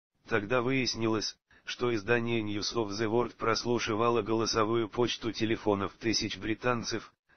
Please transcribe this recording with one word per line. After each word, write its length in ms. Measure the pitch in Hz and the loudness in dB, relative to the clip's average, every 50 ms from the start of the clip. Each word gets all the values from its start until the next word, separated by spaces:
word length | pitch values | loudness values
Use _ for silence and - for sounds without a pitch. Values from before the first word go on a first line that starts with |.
| _ _ _ _ - - | _ _ _ _ -6 0
Тогда 320 | 117 110 104 101 123 127 | 0 0 2 2 2 2
выяснилось, 760 | 117 127 135 135 123 110 - 113 113 110 110 107 98 - - _ _ _ - - - | 2 2 0 0 0 -2 -2 0 0 2 2 0 -2 -4 -10 _ _ _ -20 -20 -12
что 300 | - - - 123 123 120 | -12 -6 -2 -2 0 0
издание 480 | 107 98 110 120 120 117 120 117 113 | 0 2 2 2 2 2 0 -2 -2
News 320 | 107 104 104 104 92 - - | -2 -2 -4 -4 -4 -4 -2
of 160 | 117 113 101 | -2 -2 -2
the 160 | 98 104 113 | -2 -2 -2
World 280 | 104 110 120 120 113 - | 0 2 2 0 0 -4
прослушивало 840 | - 113 113 110 - - 117 123 113 - 113 110 104 117 120 120 117 | -4 0 0 0 0 0 0 0 0 0 0 0 2 2 2 2 2
голосовую 720 | 101 104 113 113 110 101 - 113 107 107 113 117 113 98 | 2 2 2 2 2 2 2 2 2 2 2 0 0 0
почту 420 | - 123 120 113 - - - 113 | 0 0 0 0 0 -2 -4 -4
телефонов 600 | 98 - 110 110 113 95 - 104 101 98 98 87 - | -2 -2 0 0 0 0 2 2 2 2 0 -4 -6
тысяч 420 | - - 113 104 - 113 101 - | -4 -2 0 0 0 0 -2 -6
британцев, 800 | 92 98 110 110 - - 123 123 117 92 - 117 104 - - _ _ _ _ _ | -6 -4 -4 -4 -2 0 0 0 0 -2 -4 -6 -6 -8 -10 _ _ _ _ _